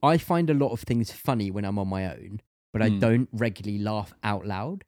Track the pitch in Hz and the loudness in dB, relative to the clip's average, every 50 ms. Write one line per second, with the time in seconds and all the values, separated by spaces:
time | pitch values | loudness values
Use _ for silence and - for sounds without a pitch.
0 | - 147 165 165 - - 175 170 170 156 151 139 139 127 117 113 - - 120 120 | 4 4 4 4 2 2 2 2 2 2 2 2 2 0 0 -4 -4 -2 0 0
1 | 113 - - - - - 131 110 101 98 92 104 101 98 101 101 98 95 95 95 | 0 -2 -6 -6 -2 -2 0 0 -2 -2 -2 -4 -4 -2 -2 -2 -2 -2 -2 -2
2 | 95 92 67 64 90 92 101 107 - _ _ _ _ _ - 107 110 107 104 98 | -4 -4 -6 -10 -14 -14 -14 -16 -16 _ _ _ _ _ 0 2 4 4 4 4
3 | 107 113 113 120 131 - - 107 117 113 95 - 101 104 101 104 101 107 107 107 | 4 6 6 4 4 0 -2 -2 -2 -2 -2 -4 -8 -6 -4 -2 -2 -2 -2 -4
4 | 101 - - _ - 107 104 98 - 104 98 95 107 147 196 196 - | -6 -8 -10 _ -4 -4 -2 -2 -4 -6 -6 -6 -6 -6 -8 -10 -14